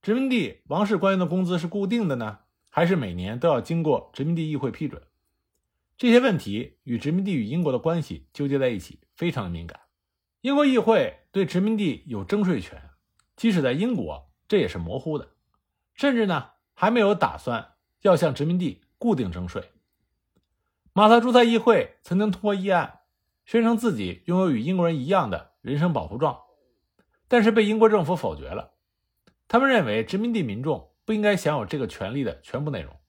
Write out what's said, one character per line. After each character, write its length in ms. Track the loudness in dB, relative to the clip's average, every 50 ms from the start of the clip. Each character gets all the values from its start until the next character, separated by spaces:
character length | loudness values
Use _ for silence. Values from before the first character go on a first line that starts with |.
殖 120 | _ -2 0
民 160 | 0 0 0
地 320 | 0 -2 -2 -4 -8 _ _ -6
王 180 | -2 -2 0
室 120 | 0 0 2
官 160 | 2 2 2
员 60 | 2
的 60 | 0
工 200 | 0 0 -2 0
资 120 | 0 -2 -2
是 100 | -4 -4
固 200 | -4 -4 -4 -2
定 200 | -2 0 0 -2
的 100 | -2 -2
呢， 220 | -4 -8 -8 -12 _ _ _ _ _ _
还 160 | _ 0 2
是 120 | 2 2 0
每 160 | -2 -4 -6
年 260 | -6 -6 -6 -6 -2
都 80 | 0 0
要 140 | 0 0
经 200 | -2 -4 -4 -2
过 280 | 0 0 0 -2 -2 -8 _
殖 120 | -8 -4
民 100 | -4 -2
地 140 | -4 -4 -4
议 80 | -6 -4
会 140 | -4 -6
批 160 | -6 -6 -8 -10
准？ 140 | -10 -12 _ _ _ _ _ _ _ _ _ _ _ _ _ _ _ _ _ _ _
这 140 | _ 2 6
些 100 | 6 6
问 180 | 6 4 0 0
题 420 | -2 -6 -8 -8 -8 -10 _ _ _
与 140 | -6 -6 -4
殖 160 | -4 -2 -2
民 100 | -2 -2
地 100 | -2 -2
与 120 | -2 -4
英 180 | -4 -4 -2 -2
国 80 | -2
的 80 | -2 -2
关 220 | -2 -2 -2 -2
系 260 | -4 -6 -10 -16 -16 _ _
纠 120 | -6 -4 -2
结 120 | 0 0
在 80 | 0 0
一 100 | -2 -4
起， 220 | -10 -12 -20 -20 _ _ _
非 160 | _ -4 -4
常 140 | -4 -4 -6
的 40 | -6
敏 160 | -8 -8 -10
感。 140 | -12 -16 -20 _ _ _ _ _ _ _ _ _ _ _ _
英 140 | _ 0 2
国 100 | 4 4
议 120 | 4 4 2
会 420 | 4 4 4 4 2 0 -4 -12 _ _
对 140 | _ -4 -4
殖 160 | -2 0 -2
民 160 | 0 0 -2 -2
地 260 | -2 -2 -4 -6 _ -10
有 180 | -10 -10 -4
征 180 | -2 -2 0 0
税 160 | 0 0 -2
权， 220 | -4 -10 -16 -20 -20 -20 _ _ _ _ _ _ _ _ _ _
即 160 | 0 2 2
使 80 | 4
在 100 | 2 2
英 240 | 0 0 -2 -2 -2
国， 340 | -4 -6 -8 -10 -12 -16 _ _ _ _ _
这 80 | 0 2
也 100 | 2 0
是 100 | -2 -6
模 220 | -8 -6 -8 -8
糊 180 | -6 -6 -6 -6
的， 120 | -8 -12 _ _ _ _ _ _ _ _ _ _ _ _ _
甚 200 | -2 0 0 2
至 100 | 2 0
呢， 240 | 0 0 -4 -4 -10 _ _ _ _ _
还 180 | _ 0 2
没 80 | 4 4
有 160 | 4 2 2
打 220 | 2 0 -2 -2 -6
算 380 | -6 -6 -6 -6 -6 -10 _ _ _ _ _ _
要 160 | _ 4 4 4
向 160 | 4 0 0
殖 100 | 0 -2
民 160 | -2 0 0
地 240 | -2 -4 -6 _ _ _ _ _
固 180 | -2 -2 0
定 160 | 0 -2 -4
征 160 | -4 -6 -8 -8
税。 220 | -8 -10 -12 -12 _ _ _ _ _ _ _ _ _ _ _ _ _ _ _ _ _ _ _ _ _ _ _ _ _
马 140 | 4 6 8
萨 100 | 8 6
诸 120 | 6 6
塞 120 | 6 6 6
议 140 | 6 4 2
会 380 | 4 4 4 4 2 -2 -8 _ _
曾 160 | -2 0 0
经 100 | 0 0
通 120 | -2 -2
过 120 | -2 -2 -2
议 160 | -2 0 0
案， 300 | 0 0 0 -2 -8 _ _ _ _ _ _ _ _ _ _
宣 180 | _ 0 2 2
称 140 | 2 2 2
自 180 | 0 -2 -2
己 260 | -2 -4 -6 -6 -8 _
拥 140 | -2 0 2
有 100 | 2 2
与 80 | 0 0
英 180 | -2 -2 0 0
国 80 | 0
人 100 | 0 0
一 120 | -2 -2 0
样 220 | 0 0 0 0
的 240 | -4 -8 -8 _ _ _
人 180 | _ -6 -2 0
身 120 | 0 0
保 140 | 0 -2 -4 -6
护 120 | -6 -2
状， 200 | -2 -2 -2 -4 -14 _ _ _ _ _ _ _ _ _ _ _ _ _ _ _ _ _
但 140 | 2 4 4
是 80 | 4
被 140 | 4 4 2
英 140 | 2 4 4
国 100 | 4 6
政 160 | 6 4 2
府 100 | 0 -2
否 200 | -4 -4 -6 -8
决 120 | -8 -12 -12
了。 280 | -12 -12 -12 -14 _ _ _ _ _ _ _ _ _ _ _ _ _ _ _ _
他 120 | 2 2
们 80 | 4 4
认 200 | 4 2 2 2
为 160 | -2 -2 -2
殖 140 | -4 -4 -4
民 120 | -4 -2
地 120 | -2 -2 -4
民 180 | -4 -6 -6
众 300 | -4 -4 -4 -6 -6 _ _ _ _
不 80 | -4
应 80 | -4 0
该 160 | 2 0 0
享 220 | 0 0 -2 -2 -2
有 80 | -4
这 140 | -6 -6 -6
个 80 | -6 -6
权 260 | -6 -8 -10 -8 -6
利 100 | -4 -4
的 160 | -4 -6 -8
全 220 | _ -10 -8 -6 -6
部 60 | -6
内 120 | -6 -8
容。 140 | -10 -12 -16 -20 _